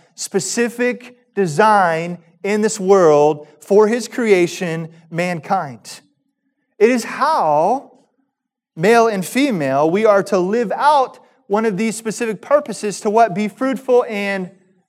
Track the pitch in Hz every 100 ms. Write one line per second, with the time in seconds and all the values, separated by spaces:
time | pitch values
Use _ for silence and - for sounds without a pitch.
0 | _ - - 196 - 233 233 233 247 240
1 | - _ _ 202 180 147 214 208 175 160
2 | 170 175 _ _ 196 214 208 208 185 196
3 | 165 147 147 147 - _ - 202 214 240
4 | 226 - 226 185 175 - 175 165 160 -
5 | _ 165 180 170 - 196 147 110 - -
6 | _ _ _ _ _ _ _ - 220 247
7 | - - 285 302 160 147 180 269 - _
8 | _ _ _ _ _ _ _ 160 190 233
9 | 226 196 170 254 285 185 135 135 156 196
10 | 220 196 185 190 180 233 208 - 277 294
11 | 247 - _ _ - 202 226 185 226 -
12 | 220 - 233 196 - 294 285 190 208 180
13 | 214 220 226 185 214 - 262 247 - 247
14 | 226 202 202 196 180 _ _ _